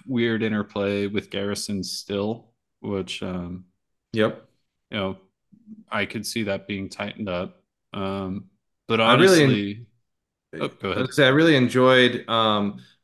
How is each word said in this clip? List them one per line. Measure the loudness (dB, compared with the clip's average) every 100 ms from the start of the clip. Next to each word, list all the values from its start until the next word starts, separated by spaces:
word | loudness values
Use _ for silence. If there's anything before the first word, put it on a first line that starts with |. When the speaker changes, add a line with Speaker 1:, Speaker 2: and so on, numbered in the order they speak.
| -6
Speaker 1:
weird | -2 0 0
interplay | -2 -2 -4 -4 -2 -2 -2
with | -4 -6
garrisons | -6 -6 -6 -6 -6 -8
still, | -10 -8 -4 -4 -6 _ _ _ _
which, | -8 -6 -6 -8
um, | -8 -8 -10 -12 -16 _ _ _ _
Speaker 2:
Yep. | -2 -2 -2 _ _ _ _ _
Speaker 1:
you | -6
know, | -6 -8 _ _ _ _ -20 -20 -8
I | -6 -4
could | -6 -6
see | -4
that | -4 -4 -6
being | -8 -8
tightened | -10 -10 -8 -6
up. | -6 -6 _ _ _ _
Um, | -8 -6 -6 -6 -8 -12 _ _ _ -4
but | 0 4
Speaker 2:
I |
really | 6 6 6
en- | 4 2
Speaker 1:
honestly, | -2 -8 -16 _ _ _ _ _ _ -8
oh, | -8
go | -6 -4 -2
Speaker 2:
I |
was | -2
Speaker 1:
ahead. |
Speaker 2:
gonna |
say, | 4 4
I |
really | 6 6 4
enjoyed, | 4 4 6 8 6 2 -2
um, | 0 2 2 -2 -6 -18 _